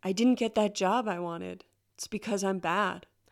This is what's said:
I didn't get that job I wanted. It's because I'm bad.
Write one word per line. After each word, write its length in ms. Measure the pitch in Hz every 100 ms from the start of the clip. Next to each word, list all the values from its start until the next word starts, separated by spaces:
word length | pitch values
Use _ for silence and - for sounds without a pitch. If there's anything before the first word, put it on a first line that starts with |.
I 80 | 185
didn't 240 | 190 240
get 220 | 247 226 220
that 180 | 208
job 320 | 208 185 226 220
I 140 | 175
wanted. 440 | 175 170 180 180 - _ _
It's 140 | - -
because 340 | 208 - 202
I'm 160 | 190 190
bad. 480 | 170 180 196 180 - _ _